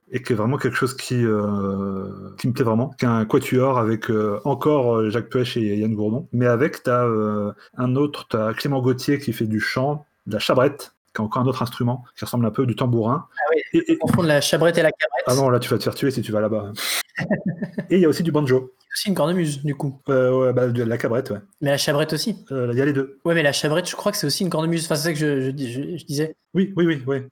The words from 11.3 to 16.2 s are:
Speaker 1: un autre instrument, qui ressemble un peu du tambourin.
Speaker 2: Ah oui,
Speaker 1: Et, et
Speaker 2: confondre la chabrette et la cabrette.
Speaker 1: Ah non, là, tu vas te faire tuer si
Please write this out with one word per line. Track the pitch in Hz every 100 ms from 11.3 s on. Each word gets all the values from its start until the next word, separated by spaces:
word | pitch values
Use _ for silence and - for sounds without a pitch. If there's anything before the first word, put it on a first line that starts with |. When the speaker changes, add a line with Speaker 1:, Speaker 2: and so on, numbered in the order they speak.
| 135
Speaker 1:
un | 127
autre | 123
instrument, | 120 - 120 123 - -
qui |
ressemble | - 127 113
un |
peu | 107 131
du | 110
tambourin. | 127 120 110 147 -
Speaker 2:
Ah | - 147
oui, | 160 - 170
Speaker 1:
Et, | 165
et | 165
Speaker 2:
confondre | 156 - 165
la | 147
chabrette | - 160 165 170
et |
la | 160
cabrette. | - - - -
Speaker 1:
Ah |
non, | 131 135
là, | 123
tu | 123
vas | 110
te |
faire | 127
tuer | - 143
si | 123